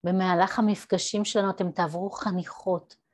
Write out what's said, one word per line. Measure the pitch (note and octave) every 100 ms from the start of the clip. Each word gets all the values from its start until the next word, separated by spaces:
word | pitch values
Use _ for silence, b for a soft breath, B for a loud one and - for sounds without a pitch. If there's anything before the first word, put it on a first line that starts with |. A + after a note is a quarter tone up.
במהלך | E3+ F#3 F#3 F3 F#3+ -
המפגשים | G#3+ G3+ - F3+ - G#3 G#3
שלנו | A3 G3
אתם | F#3+ F3+
תעברו | D#3 E3+ E3 G3
חניכות. | - A3 F3+ E3+ - - F3 - - _